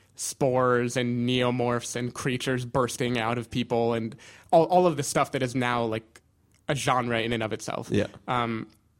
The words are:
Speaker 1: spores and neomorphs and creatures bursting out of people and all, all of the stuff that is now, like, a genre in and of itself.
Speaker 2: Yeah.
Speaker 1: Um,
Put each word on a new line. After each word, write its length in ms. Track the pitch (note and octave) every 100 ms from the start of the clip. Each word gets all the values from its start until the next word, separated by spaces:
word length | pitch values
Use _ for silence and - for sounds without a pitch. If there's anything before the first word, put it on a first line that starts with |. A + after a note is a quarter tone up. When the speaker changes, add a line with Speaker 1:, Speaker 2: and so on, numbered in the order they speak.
| _ -
Speaker 1:
spores 840 | - - C#3 B2+ B2+ B2 A#2+ B2+
and 300 | B2 B2 A#2+
neomorphs 680 | B2+ B2 B2 A#2+ A#2+ - A#2+
and 180 | B2
creatures 520 | - C#3+ B2 - B2+ B2
bursting 520 | C3+ A#2+ - B2 B2
out 200 | A2 A#2+
of 120 | A2+
people 440 | B2 A#2 A#2+ A#2
and 220 | A#2 A2+ - - - -
all, 140 | E3+ D#3+
all 200 | F3+ F3+
of 120 | D3
the 60 |
stuff 280 | C#3+ D#3+ C#3
that 100 | C#3
is 140 | B2+ B2+
now, 280 | B2 A#2+
like, 380 | A#2 A2+ - - _ _ _ _ -
a 80 | D3
genre 440 | C#3 B2+ A#2+ A#2
in 120 | A#2
and 80 | A#2
of 80 | A2+
itself. 360 | A2 - - -
Speaker 2:
Yeah. 160 | G2+ - - -
Speaker 1:
Um, 400 | B2 A#2 A2+ - _ _ _